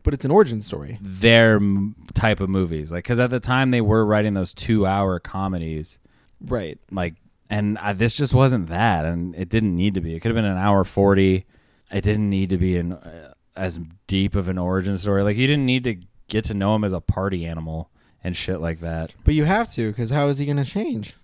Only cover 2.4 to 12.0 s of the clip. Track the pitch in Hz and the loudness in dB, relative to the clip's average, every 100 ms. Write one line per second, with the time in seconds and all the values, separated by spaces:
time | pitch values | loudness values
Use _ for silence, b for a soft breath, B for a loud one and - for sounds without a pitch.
2.4 | 95 95 90 80 76 85 - 120 123 123 | 0 0 0 -4 -6 -8 -2 0 0 0
3.4 | 113 127 131 123 107 110 107 107 107 98 | 0 0 2 2 4 4 4 2 2 -2
4.4 | 90 - - 110 95 98 98 87 - 95 | -4 -6 0 2 2 2 0 -2 -6 -6
5.4 | 95 92 80 78 78 - b b b _ | -4 -4 -6 -8 -10 -16 b b b _
6.4 | 135 123 85 - _ 95 87 80 _ _ | -8 -6 -6 -12 _ -6 -6 -8 _ _
7.4 | _ 104 104 107 101 95 117 - 143 127 | _ -2 -2 -2 -4 0 -2 0 0 4
8.4 | 131 123 82 85 113 85 78 87 87 87 | 4 2 -2 0 2 2 0 -2 -6 -8
9.4 | 92 113 107 87 101 92 82 80 113 113 | -2 0 0 2 0 0 -4 -4 -2 0
10.4 | 104 92 101 101 90 - 101 98 95 92 | 0 0 2 2 2 2 4 6 4 2
11.4 | - b b b b 95 | -2 b b b b -2